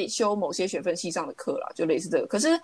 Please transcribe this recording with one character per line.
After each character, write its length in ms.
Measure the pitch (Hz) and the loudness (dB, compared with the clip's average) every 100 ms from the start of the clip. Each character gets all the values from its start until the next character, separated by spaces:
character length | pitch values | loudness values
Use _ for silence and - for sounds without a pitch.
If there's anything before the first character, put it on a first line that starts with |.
| 180 | -2
修 260 | - 208 | 0 2
某 200 | 208 165 | 2 0
些 120 | 175 185 | 0 -2
学 160 | - | 0
分 140 | 175 170 | -2 -2
系 160 | 175 | -2
上 160 | 170 143 | -4 -4
的 60 | |
课 240 | - - - | -6 -4 -4
啦， 120 | - - | -4 -2
就 80 | |
类 160 | 165 160 | 2 2
似 80 | 170 | 2
这 100 | 165 | 0
个。 80 | - | 0
可 140 | 202 | 0
是 180 | 302 330 | 2 2